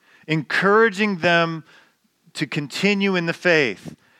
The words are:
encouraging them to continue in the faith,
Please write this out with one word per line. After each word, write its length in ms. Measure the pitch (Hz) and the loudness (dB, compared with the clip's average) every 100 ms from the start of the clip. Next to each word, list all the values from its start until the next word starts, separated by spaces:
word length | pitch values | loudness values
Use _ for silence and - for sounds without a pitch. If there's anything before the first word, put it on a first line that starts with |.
| _ _ - | _ _ -4
encouraging 920 | 156 - - 190 208 226 185 214 190 | -4 -2 0 2 4 2 0 -4 -2
them 460 | 175 170 165 165 - - _ _ _ _ _ | 0 2 0 -4 -12 -20 _ _ _ _ _
to 120 | - 151 | -10 -6
continue 680 | - 143 - 196 202 196 185 | -6 -6 -2 0 0 0 0
in 100 | 170 | -2
the 80 | |
faith, 640 | 160 180 160 131 92 - - _ _ | -2 2 2 2 -4 -14 -20 _ _